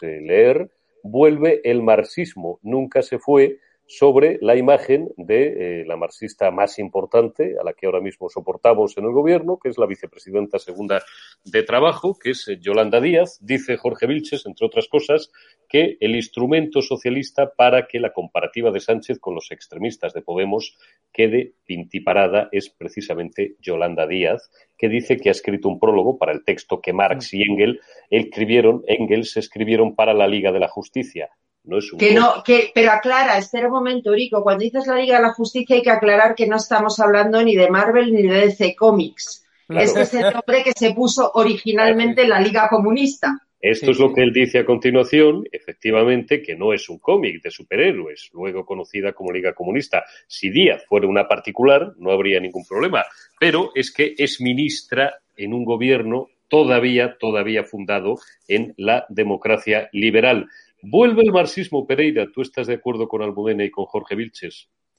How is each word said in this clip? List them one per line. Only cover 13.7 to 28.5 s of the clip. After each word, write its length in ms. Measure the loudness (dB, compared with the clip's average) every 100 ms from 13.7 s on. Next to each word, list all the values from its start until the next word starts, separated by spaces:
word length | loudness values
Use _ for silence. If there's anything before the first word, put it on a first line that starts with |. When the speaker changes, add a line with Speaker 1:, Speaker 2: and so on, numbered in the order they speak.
| -4
Speaker 1:
Jorge 320 | -4 -4 -4
Vilches, 360 | -4 -6 -10
entre 220 | -12 -6 -2
otras 220 | -2 -2
cosas, 420 | -2 0 -2 -2 _ _ _ _
que 300 | 0 0 -2
el 160 | -2 -2
instrumento 680 | -6 -6 0 0 0 -4
socialista 720 | -4 -6 -4 -6 -6 -2 -2 2
para 300 | 4 4 0
que 140 | -6
la 120 | -6
comparativa 600 | -6 -8 -6 -6 -2 -2
de 80 | -2
Sánchez 400 | -2 -4 -4 -8
con 160 | -8 -10
los 160 | -12
extremistas 600 | -20 -18 -10 -10 -8 -10
de 100 | -10
Podemos 540 | -8 -6 -4 -4 -8 _ _ _ _
quede 400 | 0 0 0 -4 _
pintiparada 840 | _ -12 -10 -8 0 2 2 2 -2
es 200 | -6 -8
precisamente 840 | _ -14 -14 -10 -8 -8 -8 -8 -8
Yolanda 480 | -8 -4 -4 -4 -4
Díaz, 420 | -2 -2 -2 _ _ _ _
que 120 | -2
dice 280 | -2 -2 -2
que 120 | 0
ha 40 |
escrito 360 | -2 -2 -4 -4
un 100 | 0
prólogo 400 | 2 2 0 0
para 140 | -2
el 100 | -4
texto 380 | -4 -6 -6 -8
que 120 | -4
Marx 400 | 0 0 -2 -6
y 80 | -4
Engel 360 | -2 0 0 -2 _ -20 _
escribieron, 720 | -2 -2 -6 0